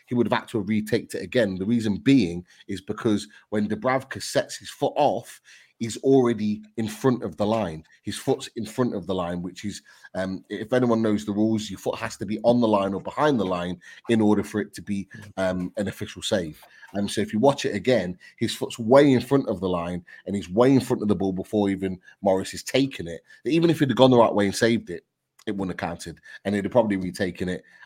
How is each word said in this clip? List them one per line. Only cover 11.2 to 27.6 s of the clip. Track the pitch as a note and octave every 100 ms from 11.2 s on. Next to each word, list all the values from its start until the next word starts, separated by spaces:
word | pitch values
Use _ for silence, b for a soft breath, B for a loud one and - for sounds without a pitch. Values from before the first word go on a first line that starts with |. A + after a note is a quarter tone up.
the | G#2
rules, | G2+ A2 A2 G#2+
your | F#2+
foot | - -
has | A2+ -
to | G2
be | G#2+
on | A#2 A#2+
the | A#2+
line | G#2 G2
or | G2
behind | - - D3+ C3+
the |
line | F#2+ F2+ F2+ F2 B B B
in | A#2
order | G#2 G#2
for | G2+ G#2+
it | G2+
to | -
be, | F#2 G2+ F#2 A2+ G2+ G2
um, | F#2+ F#2 F2+ -
an | G2
official | - G#2 -
save. | - G#2+ E2 D#2 - B B
Um, | G2+ G2+
so | -
if | G#2
you | G#2+
watch | C3 C#3
it | -
again, | G2+ F#2 B2 F2+ F2+ B B
his | A2
foot's | - - -
way | A2 C3+ D3
in | B2+
front | B2 C#3 -
of | G2+
the | F#2
line | F2+ E2+ F2 - B B
and | G2
he's | F#2+
way | F#2 B2
in | C3+
front | - B2
of | G#2
the | F#2+
ball | F#2+
before | F#2 F#2 A2 G2+
even | G2 F#2+ F2+ b b
Morris | G2 F#2+ F#2
has | F2+
taken | - C3 C3+ - E2+
it. | E2 _ b
That | A#2
even | D#3+ E3+
if | D#3
he'd | C#3+
have | A2
gone | C3
the | B2
right | A2
way | G#2 G2+
and |
saved | F#2 A#2 A#2 G#2+
it, | E2+ - _ _ _ -
it | G2+
wouldn't | F#2+ F2
have | F2
counted, | E2+ - D#2 B B
and | G2
he'd | G2+
have | F#2+
probably | B2 A2 G2
retaken | F2+ F2+ F#2+ F2 F2+
it | F2+